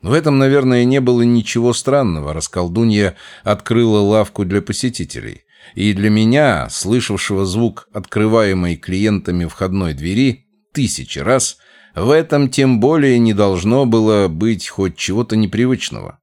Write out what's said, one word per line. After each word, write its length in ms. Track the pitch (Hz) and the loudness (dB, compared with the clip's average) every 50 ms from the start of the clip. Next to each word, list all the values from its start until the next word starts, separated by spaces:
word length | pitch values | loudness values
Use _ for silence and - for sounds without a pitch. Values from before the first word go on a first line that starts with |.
| - | -2
В 100 | 90 123 | 0 -2
этом, 260 | 160 156 156 143 135 | 0 2 2 2 2
наверное, 460 | 135 135 139 143 131 127 127 120 123 | 2 4 2 2 2 2 2 2 2
не 160 | 123 131 139 | 2 2 2
было 220 | 131 123 127 120 120 | 2 2 2 2 4
ничего 500 | 120 120 117 107 - - 117 117 123 117 | 4 2 2 0 -2 -4 0 0 0 0
странного, 600 | - - - 135 143 135 104 85 78 73 73 76 | 0 -2 0 0 0 0 0 -2 -4 -6 -6 -6
раз 160 | 80 78 - | -8 -8 -6
колдунья 680 | - 92 90 87 85 110 117 113 107 104 101 95 85 - - - - - _ | -4 -4 -4 -2 0 0 2 2 2 2 2 0 -2 -6 -20 -20 -20 -10 _
открыла 560 | 110 104 104 - - 117 113 120 113 107 107 | -2 -2 -2 -2 -2 2 2 2 4 4 4
лавку 440 | 101 101 107 110 107 - _ - 101 | 4 4 4 2 2 0 _ -6 -4
для 180 | 90 98 101 95 | -2 -2 -2 -2
посетителей. 800 | - 107 - - 127 113 - 85 71 - 62 53 55 - - _ _ _ _ - - _ | -4 -8 -4 -4 -6 -4 -6 -10 -10 -10 -14 -14 -14 -16 -18 _ _ _ _ -20 -20 _
И 180 | 104 101 104 101 | -2 -2 0 0
для 160 | 95 101 107 | 2 2 2
меня, 600 | 107 107 110 110 120 143 151 139 107 78 64 57 | 2 4 4 4 4 4 4 2 2 0 -2 -6
слышавшего 760 | - - - 92 113 123 110 - 104 92 - - 104 95 98 | -8 -8 -4 -2 -2 -2 0 -2 -6 -6 -4 -4 -4 -2 -2
звук 440 | 95 90 107 120 117 104 - - _ _ | -2 -2 0 -2 -2 -2 -6 -20 _ _
открываемой 840 | 107 92 - - 107 107 110 110 113 110 101 95 92 90 87 85 | -14 -12 -8 -4 -2 0 2 2 2 2 2 0 0 0 -2 -4
клиентами 680 | 82 - - 92 95 104 110 104 98 95 - 90 87 87 | -4 -6 -6 -4 0 0 0 0 0 -2 -4 -4 -2 -4
входной 480 | 80 - - 98 95 92 98 95 85 78 | -4 -4 -6 -4 -4 -2 -2 -4 -4 -6
двери 540 | 67 73 85 95 110 135 135 113 - _ _ _ _ _ _ _ | -6 -6 -4 0 0 0 0 0 -4 _ _ _ _ _ _ _
тысячи 460 | - 135 104 - - 67 - - - | -4 -4 -4 -4 -6 -10 -12 -10 -8
раз, 400 | 69 - 127 131 - - - _ _ _ _ - _ _ _ | -2 0 0 0 0 -4 -8 _ _ _ _ -20 _ _ _
в 160 | - 90 117 | -4 0 2
этом 380 | 147 156 165 160 - 143 143 131 | 2 2 2 2 0 0 0 0
тем 320 | - - 139 131 127 110 | 2 2 2 2 2 4
более 380 | 104 135 160 165 143 135 123 120 | 4 2 2 4 2 4 4 4
не 160 | 117 113 107 | 4 2 2
должно 500 | 98 104 101 95 90 87 104 117 135 139 | 2 2 0 0 0 0 0 2 2 2
было 440 | 123 113 113 110 110 107 104 98 92 | 2 2 2 2 4 2 2 2 0
быть 400 | 80 78 104 113 113 90 - - | 0 -2 -2 -2 -2 -2 -6 -12
хоть 280 | - - 98 95 87 | -6 -4 -4 -4 -4
чего-то 400 | - - - 92 110 120 110 110 | -6 -6 -4 -4 -4 -4 -2 0
непривычного. 840 | 110 110 92 - 107 120 127 131 127 - - - 107 92 - - _ | 0 0 0 0 0 0 0 0 -2 -4 -10 -10 -12 -14 -16 -18 _